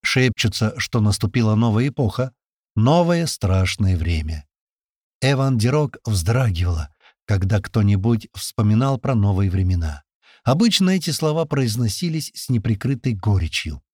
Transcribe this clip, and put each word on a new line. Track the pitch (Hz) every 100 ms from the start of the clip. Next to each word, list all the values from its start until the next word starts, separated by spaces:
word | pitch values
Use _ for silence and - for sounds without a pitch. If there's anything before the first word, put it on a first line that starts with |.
Шепчутся, | - 131 127 - 110 - 110 -
что | - 120
наступила | 104 101 104 123 110
новая | 110 117 107 135
эпоха, | - 113 - 127 _ _ _ _
новое | - 113 165 170 170 170
страшное | - 98 95 92 - 98 90
время. | 85 82 76 80 - _ _ _ _ _ _ _
Эван | 131 139 135 123
Дирок | 110 147 147 -
вздрагивала, | - 101 85 117 123 82 90 82 73 _ _ _ -
когда | 101 95 104
кто-нибудь | - 113 104 101 107 117 -
вспоминал | - - - 107 107 135 131
про | -
новые | 120 101 95 98
времена. | 95 92 90 80 71 _ _ _ _
Обычно | - 139 233 - 185
эти | 185 165
слова | 147 156 151
произносились | 156 160 127 110 117 - 175 160 -
с | - -
неприкрытой | 120 110 107 123 139 131
горечью. | 107 104 98 78 - - 71 _